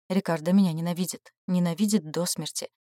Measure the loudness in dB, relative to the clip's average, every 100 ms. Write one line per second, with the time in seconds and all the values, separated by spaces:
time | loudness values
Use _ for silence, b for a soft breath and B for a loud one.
0 | -2 -2 0 -2 2 4 4 2 -4 -2
1 | -4 -6 _ _ -2 0 2 2 2 2
2 | 0 -4 -4 -4 -6 -8 -12 _